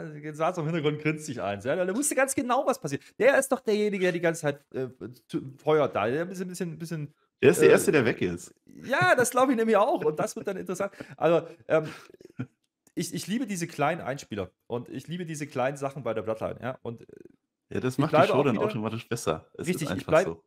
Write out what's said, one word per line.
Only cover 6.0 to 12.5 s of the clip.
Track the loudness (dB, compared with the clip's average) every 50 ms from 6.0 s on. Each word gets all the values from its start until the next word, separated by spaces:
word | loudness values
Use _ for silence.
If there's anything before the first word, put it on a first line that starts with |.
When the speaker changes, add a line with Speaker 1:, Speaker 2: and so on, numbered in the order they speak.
| 0
Speaker 1:
Der | 0 0 -2 -4 -6
ist | -6 -8
ein | -10
bisschen, | -10 -8 -8 -8 -8 -8
bisschen, | -10 -10 -8 -8 -8 -8 -10 _ _ _ _ _ _
Speaker 2:
Der | 6 6
ist | 8 8
der | 8 8
Speaker 1:
äh, |
Speaker 2:
Erste, | 8 8 6 4 4
der | 4 4
weg | 4 2 0
ist. | 0 -2 -2 -4 -10 -16 -20 _ _
Speaker 1:
ja, | -20 -20 -14 -6 -2 0 2 4 4 4
das | 4 2 2
glaub | 4 4 4 4
ich | 4
nämlich | 2 4 4 4
auch. | 4 4 4 2 2 0
Und | 0 0 0
das | -2 -4 -4
wird | -6 -6
dann | -6 -6
interessant. | -6 -6 -6 -4 -4 -4 -6 -8 -12 -18 -18 -4
Also, | 0 4 4 4 4 2 -2 -10 -16 _
ähm, | 0 2 2 2 -2 -8 -14 -20 -20 -20 _ -20 -16 _ -12 -12 -12